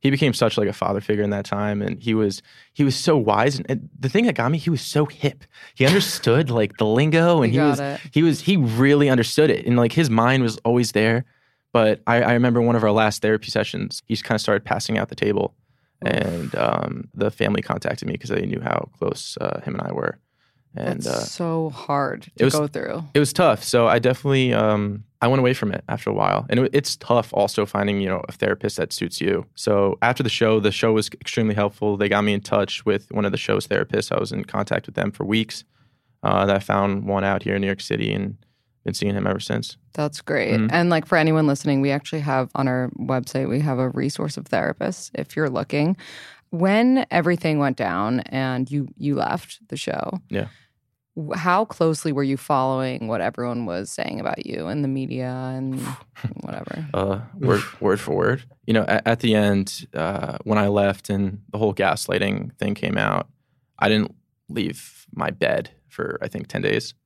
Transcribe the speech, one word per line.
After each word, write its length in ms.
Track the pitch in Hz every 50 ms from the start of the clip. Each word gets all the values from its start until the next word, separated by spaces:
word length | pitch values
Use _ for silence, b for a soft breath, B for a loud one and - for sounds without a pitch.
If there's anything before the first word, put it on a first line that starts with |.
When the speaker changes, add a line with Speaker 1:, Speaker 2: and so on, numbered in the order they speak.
Speaker 1:
he 100 | _ 139
became 220 | 135 135 156 139 117
such, 240 | - - 113 - -
like, 100 | 104 98
a 40 | 101
father 280 | - 95 90 101 101
figure 220 | 107 - 107 104 104
in 80 | 101
that 140 | 101 101 101
time. 380 | - - 101 104 104 104 104 101
And 200 | 101 - - -
he 120 | 113 110
was, 260 | 110 110 101 98 - b b b b b b b
he 100 | - 147
was 140 | 139 131
so 200 | - - - 160
wise. 400 | 143 113 107 104 101 113 139 139 131
And, 120 | 87 -
and 180 | 135 113 - - _ -
the 100 | - 131
thing 160 | - 202 233
that 100 | 240 -
got 160 | - 117 120
me, 60 | - 160
he 120 | - -
was 100 | 170 139
so 240 | - - - 151 151
hip. 400 | 147 - - - 143 - - - - B B B B B
He 100 | - 131
understood, 640 | 135 170 202 190 - - - - 123 117 135 165 131
like, 280 | 120 117 107 101 - -
the 80 | 110
lingo, 560 | 107 107 120 143 156 151 165 165 175 175 160 131
and 100 | 113 113
Speaker 2:
He 60 | 135
Speaker 1:
he 60 | 147
Speaker 2:
got 60 | 147
Speaker 1:
was, 100 | 143 139
Speaker 2:
it. 200 | 143 139 143 - - 147 _
Speaker 1:
he 100 | 151 160
was, 180 | 170 151 147
he 160 | - - 196
really 540 | 190 139 117 110 117 131 139 143 143 147 139
understood 400 | 131 123 117 - - - 151 156
it. 160 | 120 - -
And, 100 | - 120
like, 160 | 123 120 117 -
his 160 | 156 165 143
mind 320 | 113 113 113 123 131 131 123
was 140 | 117 107 - _
always 280 | 117 117 123 123 110 -
there. 320 | 104 107 110 113 120 127 _ _ _ _ _ _ _ _ _ _
But 260 | 120 110 107 107 - _
I, 160 | - 117 120 123
I 100 | 101 120
remember 280 | 120 123 123 120 120 117
one 120 | 117 120
of 80 | 117 110
our 80 | 107 104
last 300 | 110 110 107 101 - -
therapy 280 | 107 110 107 - -
sessions, 520 | - 110 104 - - 92 98 95 - - -
he 80 | _ 113
just 100 | 104 -
kinda 140 | - 110 107
started 260 | - - 104 98 -
passing 340 | - - - - - 110 107
out 100 | 95 -
the 40 | -
table. 400 | - - 104 104 98 98 - _ _ _ _ _ _ _ _ _ _ -
Speaker 2:
Oof. 60 | - -
Speaker 1:
And, 400 | - - - 85 85 80 - -
um, 520 | 50 55 57 - 50 50 - - - - - _
the 160 | - 101 107
family 320 | - - 113 101 104 101 -
contacted 460 | - - - - - - - - -
me 80 | - -
'cause 100 | - -
they 160 | - - -
knew 160 | 98 - -
how 280 | - - - 50 50 - _ _
close, 400 | - - - - - - - -
uh, 200 | - - - - -
him 120 | - - -
and 40 | - -
I 40 | -
were. 260 | - - 50 50 _ _ _ _ _ _ _ _ _ _ _ _
And, 280 | - - - - - -
Speaker 2:
That's 40 |
Speaker 1:
uh, 140 | - - 57
Speaker 2:
so 500 | - - - - 175 165 165 165 160 160
hard 520 | 139 - - - 143 143 143 135 143 - -
to 80 | - _
Speaker 1:
it 80 | - -
was, 100 | 131 143
Speaker 2:
go 120 | 156 151
through. 380 | 147 147 - - - 113 160 170 143 -
Speaker 1:
it 60 | 147
was 120 | 147 143 -
tough. 300 | - 180 160 113 104 -
So 240 | - - 123 117
I 120 | 113 - 120
definitely, 520 | 117 123 131 - - 143 139 135 131 127 120
um, 520 | 110 110 107 107 104 104 104 101 104 107 _ _ _ -
I 60 | 117
went 100 | 131 135
away 140 | 127 123 131
from 160 | - - 104
it 140 | 95 - - -
after 220 | - 120 - -
a 20 | 104
while. 320 | 101 - - 50 50 - 131
And 100 | - 120
it, 100 | 131 - -
it's 220 | 139 147 - -
tough 360 | - - - 120 120 107 - -
also 320 | 98 101 104 - - 101
finding, 360 | 104 - 101 101 104 101 101
you 80 | 98 95
know, 140 | 95 90 - -
a 40 | -
therapist 440 | - - 101 98 - - 104 - -
that 140 | 85 - -
suits 280 | - - 87 - -
you. 260 | - 92 98 - - _ _
So 420 | - - - 104 101 101 98 95 - -
after 200 | 117 127 - 139
the 40 | 113
show, 280 | - - 117 110 110 110
the 120 | 101 104 95
show 200 | - - 117 110
was 160 | 110 104 - - -
extremely 340 | - - - - 113 110 104
helpful. 420 | 104 104 101 - - - 107 101
They 120 | 98 104 104
got 160 | 98 101 104
me 80 | 104 104
in 60 | 101
touch 440 | 101 - - 104 101 98 - - -
with 260 | - 104 107 - _ -
one 120 | 110 101
of 60 | 101 98
the 60 | -
show's 280 | - - 107 101 - -
therapists. 420 | 104 101 - - - 104 104 -
I 80 | - -
was 140 | - - -
in 120 | - 98
contact 420 | - - 104 101 - - - -
with 80 | - 101
them 140 | - 95 104 101
for 120 | - 101
weeks. 400 | 98 107 113 113 110 - - - _ _ _ _ _ _ _ _ _ _ _ -
Uh, 220 | 101 98 95 98
that 100 | 101 98
I 20 | 98
found 480 | 98 - 101 98 98 98 98 98 101
one 160 | 101 98 98 95
out 180 | 98 98 101 104
here 100 | 98 98
in 60 | 98
New 60 | 98 98
York 120 | 98 98
City 320 | - - 104 110 107 104 104
and 240 | 101 98 98 104 104 _ _ _ _ _ _ _ _ _
been 100 | 104 104
seeing 200 | - - 104 101
him 120 | 98 98 98
ever 100 | 95 101
since. 360 | - - 117 113 113 - - _ _ _ _
Speaker 2:
That's 280 | - 151 147 147 - -
great. 320 | - 151 143 104 - -
Speaker 1:
Mm-hmm. 140 | 117 107 110 139
Speaker 2:
And, 140 | 170 170 175
like, 140 | 175 160 151
for 100 | - - 165
anyone 280 | 156 160 156 156 156
listening, 340 | 147 139 135 - 156 143 135 135
we 80 | 139 139
actually 280 | 143 143 - - 160 147
have 280 | 147 135 131 131 123 _
on 100 | - 135
our 240 | 135 127 127 127 123 - -
website, 500 | 113 127 131 127 123 - - 135 135 -
we 120 | 110 135
have 180 | 147 147 131 123
a 120 | 131 127
resource 460 | - - 135 135 143 - - 156 143
of 80 | - 156
therapists 640 | - - 110 - - - _ - - 185 - - - _
if 220 | - 156 - -
you're 140 | - 156 143
looking. 460 | 127 120 - - - 147 147 165 190 B B B B B B B B B B _
When 560 | - 170 175 190 196 214 233 254 262 269 - -
everything 480 | - 175 165 165 175 170 - 165 156 151
went 180 | 143 139 127
down 440 | - 117 95 87 90 101 107 120 127
and 480 | - - - 135 135 131 127 123 131 127
you, 180 | 139 143 139 - -
you 180 | - - 143 143
left 460 | 135 - - - 170 - - - - 226 _
the 80 | -
show, 440 | - - - - - - - - 185 - _
Speaker 1:
Yeah. 160 | - 98 101 b b b b b b _ _ _ _ _ _ _ _
Speaker 2:
w-, 200 | - 160 147 - 185
how 260 | 160 180 180 190 220
closely 480 | 214 - - 175 165 160 147 - 160 147
were 100 | 139 143
you 120 | 135 135
following 720 | 135 - - 151 135 131 131 135 131 131 131 127 - 113 110
what 120 | 113 107
everyone 460 | 85 104 - - 123 120 120 120 120
was 240 | 101 87 90 101 -
saying 280 | - - - - - 98
about 260 | - - - - -
you 220 | - - - 80 82
in 140 | 104 147 143
the 60 | 135
media 400 | 135 135 131 131 - 127 127 127 127 127 131 131 131
and 260 | 131 131 135 131 131
Speaker 1:
<laughs> 600 | 127 127 131 127 - _ _ - - - - -
Speaker 2:
whatever? 460 | - - - - - - - - 160 147 143
Speaker 1:
Uh, 260 | 87 95 98 95 92 117 - - 196
word, 240 | 147 131 90 104 101 - - -
word 200 | - 104 95 107
for 140 | - - -
word. 300 | 95 90 95 123 135 - - _ _ _
You 80 | - 113
know, 100 | 113 104
at, 200 | 98 101 110 -
at 140 | 113 117 117
the 140 | - 117 110
end, 520 | 107 104 104 101 98 98 98 - - - - _
uh, 440 | - 80 82 101 - - - - - -
when 140 | - 107 107
I 100 | 104 101
left 420 | 104 104 101 98 98 92 - -
and 320 | 104 98 101 98 98 101 - -
the 80 | - 104
whole 160 | 110 107 95
gaslighting 840 | - 95 95 - - - - 95 95 98 98 101 101 - - - _
thing 160 | - 101 101
came 220 | - - - - -
out, 300 | 52 52 50 50 - _ _ _ _ _ _ _ _ _ _ -
I 100 | - 101
didn't 260 | 107 107 104 - - _ _ _ _ _ _ _
leave 580 | - 120 101 87 - 139 - - - - - _ -
my 160 | - - -
bed 400 | - - - - - - - - _ _ _ _
for, 300 | _ - - - - - -
I 60 | -
think, 200 | - - - -
ten 140 | - - -
days. 320 | 101 104 113 - - - _ _